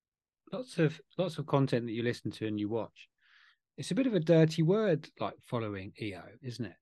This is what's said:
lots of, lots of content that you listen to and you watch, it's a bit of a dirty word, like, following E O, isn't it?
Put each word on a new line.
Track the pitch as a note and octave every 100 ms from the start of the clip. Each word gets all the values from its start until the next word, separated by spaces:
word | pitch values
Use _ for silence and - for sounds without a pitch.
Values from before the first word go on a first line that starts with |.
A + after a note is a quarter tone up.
| _ _ _ _ -
lots | G3 B3+ -
of, | D#3 - - -
lots | F#3 D#3+
of | C3
content | C#3 C3 A#2+ A#2
that |
you | A2+
listen | A#2 A#2 G#2+
to | - A2
and | G#2
you | G#2
watch, | A2+ G2 - - _ _ _ _ _ _ -
it's | C#3+
a | F#3
bit | C4
of |
a | G3
dirty | D#3+ D#3+ D#3 D#3+
word, | D#3+ G#3 G#3+ D3+ - -
like, | G#2 -
following | - B2 G#2+ G2 F#2+ -
E | G#2+ F2+
O, | - G2+
isn't | C3 A#2 G#2+
it? | -